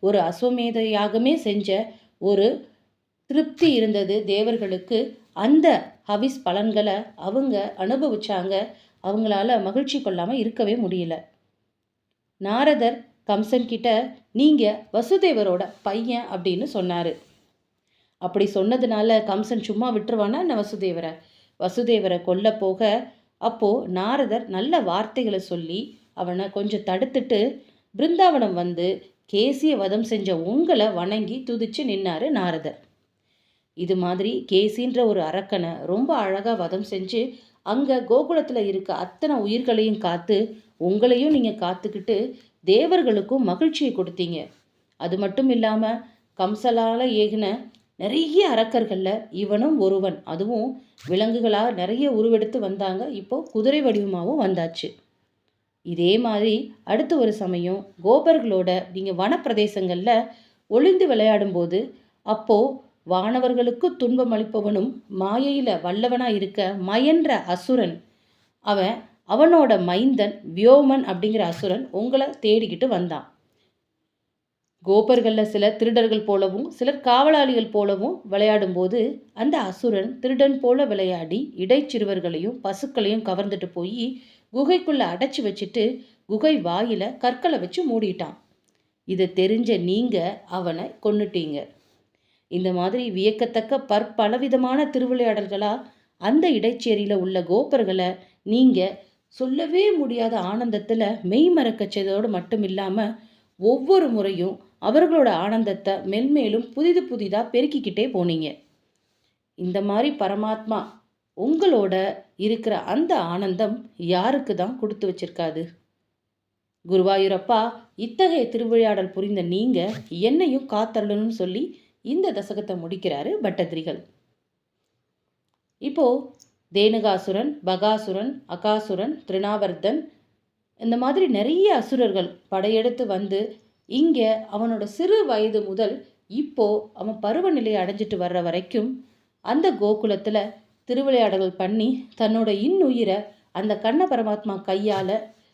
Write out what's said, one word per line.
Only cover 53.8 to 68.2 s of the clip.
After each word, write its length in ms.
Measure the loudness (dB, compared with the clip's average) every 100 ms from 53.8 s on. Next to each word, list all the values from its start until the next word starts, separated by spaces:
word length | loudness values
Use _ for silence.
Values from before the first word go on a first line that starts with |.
வடிவமாவும் 560 | 2 0 -2 -4 -2 0
வந்தாச்சு. 480 | 0 0 -4 -8 -12 -14 _ _ _ _ _ _ _ _
இதே 360 | -8 0 4 4
மாதிரி 560 | 2 0 0 0 -4 -12
அடுத்த 320 | -2 -2 0 2
ஒரு 160 | 2
சமயம் 540 | 0 -4 -4 -2 -4 -8 -4
கோபர்களோட 800 | 4 4 6 2 2 0 0 -2 -4
நீங்க 200 | -8 -6
வனப்பிரதேசங்கள்ல 1160 | -2 0 0 0 0 0 0 -2 -2 2 2 0 -10 _ _ 0
ஒளிந்து 420 | 4 6 6 4
விளையாடும்போது, 840 | 4 4 4 2 0 0 -2 -4 -10 _ _
அப்போ 600 | -4 -4 2 4 2 -2 -14 _ -2
வானவர்களுக்கு 840 | -2 0 0 0 0 0 0 -2 0
துன்பம் 360 | 0 2 2
அளிப்பவனும் 580 | 0 -2 -4 -2 0 -2 -6 -10 -6
மாயையில 600 | -2 0 0 0 0 -2
வல்லவனா 440 | -2 -2 0 0
இருக்க 520 | 0 -2 -2 -2 -4 -4 -2
மயன்ற 560 | 2 4 4 2 0
அசுரன், 600 | -2 -4 0 0 0 -4 -14 _